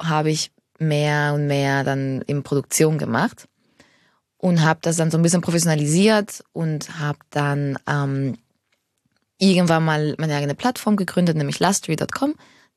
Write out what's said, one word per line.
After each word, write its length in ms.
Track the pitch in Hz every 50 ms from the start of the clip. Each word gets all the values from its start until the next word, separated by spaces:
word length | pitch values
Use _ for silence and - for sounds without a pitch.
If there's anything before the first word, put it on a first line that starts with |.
habe 260 | - 160 156 151 151 156
ich 220 | 156 151 - - _ _ _ _ _ -
mehr 540 | 160 156 147 147 151 147 147 147 147 147 147
und 120 | 147 147
mehr 380 | 143 139 139 139 139 139 139 131
dann 360 | 139 135 135 135 135 135 127
in 200 | - - 143 143
Produktion 560 | 135 - 143 139 - - - - 156 156 156 147
gemacht 480 | 139 120 113 123 185 247 - - - - _ _ _ _ _ - _ _ _ _ _ _ _ _ _ _ _ _
und 220 | - 185 175 165
habe 180 | 156 160 160 -
das 140 | - 170 160
dann 140 | 170 160 160
so 40 | 160
ein 60 | 160
bisschen 180 | 170 170 175 175
professionalisiert 1040 | - - 165 170 165 170 156 151 147 147 156 180 196 220 220 208 202 - - - - _
und 460 | - - 165 160 156 147 - - - 165
habe 200 | 147 147 147 - _ _
dann, 480 | - 147 147 143 143 143 143 139 135 - -
ähm, 500 | - 147 147 143 139 139 135 139 131 117 - _ _ _ _ _ _ _ _ _ _ _ _ _ _ _ _ _ _ _ -
irgendwann 460 | 190 196 180 180 180 165 165 160 160
mal 320 | 160 156 151 151 151 - -
meine 160 | 160 156 147
eigene 180 | 143 143 143 143
Plattform 400 | - - 247 254 - - 220 208
gegründet, 400 | 196 185 170 - 180 180 170 160
nämlich 240 | 156 143 143 147 -
lustry 340 | 170 180 202 - - - 156
dot 160 | 151 151 -
com. 220 | - - 269 294 320 - - - _ _ _ _ _